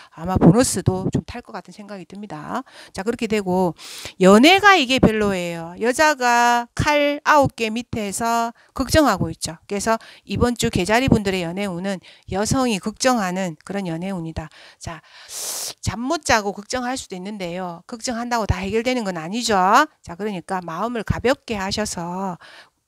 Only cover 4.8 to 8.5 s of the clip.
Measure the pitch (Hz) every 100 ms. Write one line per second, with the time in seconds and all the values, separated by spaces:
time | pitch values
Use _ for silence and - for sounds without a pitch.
4.8 | 240 262 - 220 208 185 175 170 165 180
5.8 | 226 254 311 277 247 240 240 240 240 -
6.8 | 311 294 285 285 - 302 269 - 220 226
7.8 | 247 233 202 185 233 233 233